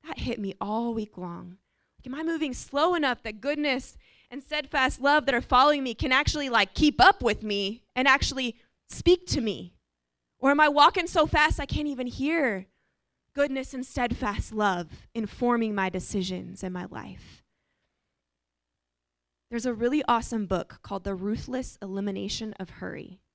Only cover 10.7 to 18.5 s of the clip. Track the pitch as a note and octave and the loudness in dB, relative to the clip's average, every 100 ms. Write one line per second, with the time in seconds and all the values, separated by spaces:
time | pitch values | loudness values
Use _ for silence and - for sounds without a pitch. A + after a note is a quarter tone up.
10.7 | D4 C#4+ G4 E4+ E4+ D#4 D#4 D4+ - C#4 | 8 6 6 0 2 2 4 2 2 -2
11.7 | D4 D4 B3+ B3 A#3+ C4+ E4 C4+ F#3+ F#3+ | -2 -4 -4 -6 -4 -2 2 0 -2 -8
12.7 | _ _ _ _ _ _ - C#4+ C4+ C4+ | _ _ _ _ _ _ -2 -2 -2 -6
13.7 | C4 C4 - A#3+ A#3 A#3 G3+ - A3 G#3 | -8 -6 -4 -2 -2 -4 -4 -6 0 0
14.7 | F3+ E3+ - - A#3 G#3 - A#3+ A#3+ A3 | 0 -4 -12 -12 -8 -8 -2 0 2 0
15.7 | G3+ F#3+ F#3 - G3+ F#3 F#3 F3+ F#3 F#3 | -2 -2 -4 -4 -4 -4 -6 -10 -10 -8
16.7 | F3+ F#3+ - - F#3 - - _ _ _ | -8 -10 -12 -14 -18 -20 -20 _ _ _
17.7 | _ _ _ _ _ _ _ _ | _ _ _ _ _ _ _ _